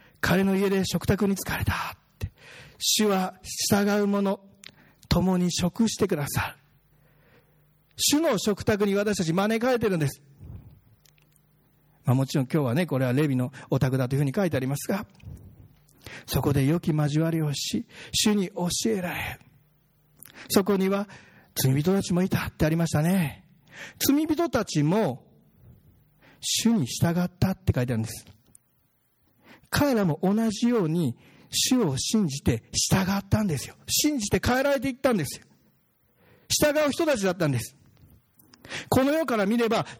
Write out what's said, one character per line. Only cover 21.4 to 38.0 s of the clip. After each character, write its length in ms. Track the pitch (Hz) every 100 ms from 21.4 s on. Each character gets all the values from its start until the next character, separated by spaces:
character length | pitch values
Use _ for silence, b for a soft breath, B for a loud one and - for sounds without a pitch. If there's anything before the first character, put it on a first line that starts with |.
| B
罪 260 | - 135 135
人 120 | 160
た 100 | 196
ち 100 | -
も 100 | 175
い 60 | 190
た 180 | - -
っ 60 |
て 120 | -
あ 40 | 156
り 80 | 165
ま 100 | 165
し 60 |
た 100 | 147
ね。 420 | 160 190 147 - - _ _ B B B
罪 260 | - 285
人 240 | 311 311 339
た 160 | 240
ち 180 | 196 156
も 420 | 147 208 180 120 - _ _ _ - - - _ _ _ b b
主 320 | - - 226
に 140 | 226 120
従 240 | - 170
っ 180 | 170 180
た 240 | - 185
っ 40 | 190
て 160 | -
書 100 | -
い 40 | 123
て 60 |
あ 40 | 113
る 20 |
ん 40 |
で 60 | 110
す。 180 | - - - _ _ _ _ _ _ _ _ _ _ B B B
彼 240 | - 294
ら 100 | 233
も 140 | 185 147
同 120 | 185 214 226
じ 160 | 208 240
よ 180 | 240
う 40 | 160
に 280 | 170 143 - B B B
主 280 | - - 254
を 120 | 180 131
信 280 | - 220 180
じ 160 | 135
て 220 | - 117 -
従 320 | - - 190 185 196
っ 80 | -
た 140 | 220
ん 40 | 208
で 120 | 143
す 100 | -
よ。 80 | - -
信 320 | - 302 285
じ 100 | 208
て 120 | -
変 160 | - 254
え 20 |
ら 80 | 277
れ 80 | 277
て 80 | 269
い 40 |
っ 20 | 240
た 160 | 269
ん 40 | 220
で 80 |
す 140 | 135 -
よ。 80 | - _ _ _ _ _ _ _ b b b
従 280 | - 294 294
う 100 | 294
人 160 | - 320
た 100 | 247
ち 80 |
だ 60 | 190
っ 60 | 180
た 100 | 156
ん 60 |
で 80 | 123
す。 160 | - - _ -